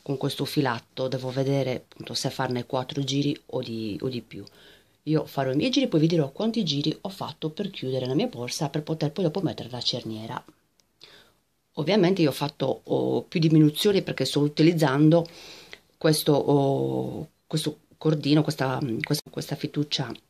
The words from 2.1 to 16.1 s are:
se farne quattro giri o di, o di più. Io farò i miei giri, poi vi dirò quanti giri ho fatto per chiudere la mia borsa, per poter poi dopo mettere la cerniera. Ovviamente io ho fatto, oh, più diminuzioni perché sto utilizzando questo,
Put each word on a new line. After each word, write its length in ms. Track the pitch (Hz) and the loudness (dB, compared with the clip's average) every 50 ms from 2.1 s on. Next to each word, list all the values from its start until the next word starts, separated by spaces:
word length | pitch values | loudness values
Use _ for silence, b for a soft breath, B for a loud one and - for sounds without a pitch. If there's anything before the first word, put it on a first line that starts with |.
| 117 | -8
se 160 | - - 135 | -4 -4 -4
farne 360 | - - 135 127 123 123 120 | -4 -4 -4 -2 -2 -4 -4
quattro 380 | _ - 131 127 - - 143 139 | _ -4 -4 -4 -4 -4 -4 -4
giri 340 | 131 135 143 139 143 143 - _ | -2 0 0 0 0 -2 -4 _
o 140 | - - 131 | -8 -8 -6
di, 360 | 123 117 113 113 110 107 98 - | -6 -6 -8 -6 -6 -6 -6 -4
o 60 | - | -4
di 140 | 131 123 120 | -4 -6 -6
più. 240 | - _ - 98 101 b b b b b b b b b b b _ | -10 _ -16 -16 -16 b b b b b b b b b b b _
Io 220 | 147 156 151 - | 0 0 0 0
farò 260 | - - 143 135 131 | -2 -4 -2 -2 0
i 60 | 131 | 0
miei 120 | 147 156 - | 0 0 2
giri, 200 | 247 285 262 - | 2 2 0 2
poi 100 | - 160 | 4 4
vi 80 | 151 | 4
dirò 240 | 165 175 165 143 135 | 4 4 2 0 0
quanti 320 | - - 202 226 220 233 202 | -2 -2 -2 -2 0 0 -2
giri 340 | 156 139 143 147 151 156 - | 0 -2 0 -2 -2 -4 -4
ho 80 | - 190 | -8 -12
fatto 400 | - - 120 117 143 _ - 156 | -8 -8 -10 -10 -8 _ -8 -8
per 200 | 156 - 202 196 | -6 -6 -8 -8
chiudere 360 | - - - 131 131 131 127 | -8 -8 -6 -4 -4 -2 -2
la 80 | 127 131 | 0 0
mia 140 | 147 233 | 0 0
borsa, 420 | - - 120 120 127 - - 160 143 | -2 -4 -8 -8 -8 -4 -4 -4 -2
per 140 | - 151 151 | -2 -4 -4
poter 280 | - 160 156 156 147 | -4 -4 -2 -2 -2
poi 140 | 151 - 190 | -2 0 -2
dopo 160 | 160 160 196 | 0 0 0
mettere 280 | 190 135 107 - - - | -2 -2 -4 -4 -10 -10
la 120 | 123 123 | -10 -4
cerniera. 600 | 123 - - 123 117 110 110 110 110 113 123 - - - _ _ _ _ _ _ _ _ _ B B B B B B B B B B _ _ _ _ _ _ | -4 -4 -4 -4 -6 -8 -10 -8 -10 -10 -10 -12 -12 -14 _ _ _ _ _ _ _ _ _ B B B B B B B B B B _ _ _ _ _ _
Ovviamente 480 | - 151 147 196 220 - - 196 185 | -6 -2 0 2 4 4 4 4 4
io 80 | 165 139 | 2 2
ho 40 | 127 | 2
fatto, 480 | - 147 143 - _ 135 131 - - _ | 0 -4 -6 -4 _ -2 -2 -2 -4 _
oh, 380 | - 131 131 127 127 131 123 123 | -2 -2 0 0 0 0 -2 -4
più 180 | _ - 180 | _ 0 2
diminuzioni 600 | 160 160 160 156 156 151 151 - - 208 196 185 | 4 6 8 8 8 6 6 2 2 2 2 2
perché 220 | - - 151 - 135 | 0 -2 -2 -2 -2
sto 160 | 131 - 143 | 0 2 2
utilizzando 880 | 147 147 147 - 156 165 180 160 160 135 131 143 151 156 165 170 165 B B B B B B B B B B B B B _ | 0 0 2 4 4 4 6 4 2 2 4 6 6 8 8 6 2 B B B B B B B B B B B B B _
questo, 340 | _ - 160 | _ 2 2